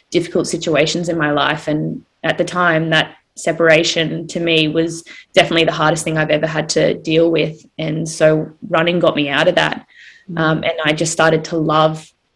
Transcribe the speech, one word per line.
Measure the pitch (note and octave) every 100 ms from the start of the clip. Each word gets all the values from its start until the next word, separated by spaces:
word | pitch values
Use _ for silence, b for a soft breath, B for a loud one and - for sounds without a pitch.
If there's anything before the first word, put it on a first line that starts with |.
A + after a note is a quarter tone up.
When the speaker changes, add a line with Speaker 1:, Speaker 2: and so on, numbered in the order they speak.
| _
Speaker 1:
difficult | F3 E3+ F#3+ -
situations | E3 F3 D3 D#3 F3 F3
in | E3
my | D3+
life. | D3 C#3 D#3 -
And | D3+ D#3 - - _
at | D#3+ D#3
the |
time, | F3 F3+ F3 D#3+ D#3+
that | D#3+ - - _ -
separation | - D#3+ E3 D#3 E3+ - D#3 D#3+ E3
to | F3
me | E3+ D#3+ D#3
was | D#3+ E3 D#3+ B B B
definitely | - E3+ E3 E3
the |
hardest | D#3+ D#3 D#3
thing | E3 D#3
I've | D#3
ever | D3+ D#3+
had | D#3 D#3
to | - D#3 -
deal | - D#3+ E3+
with. | D#3+ D#3+ D#3 - -
And | D#3+ D#3 E3
so | - D#3 D#3 D#3 - -
running | F3 E3 F3
got | E3 C#3+
me | C#3+
out | C#3 E3
of | E3+
that. | D#3 - - b b b -
Speaker 2:
Mm. | E3
Speaker 1:
Um, | D#3+ D#3
and | D#3+ E3 D#3
I |
just | D#3 D#3+
started | - E3 D#3+ D#3+
to | E3
love | D#3 D#3 D#3 D#3+ - _ _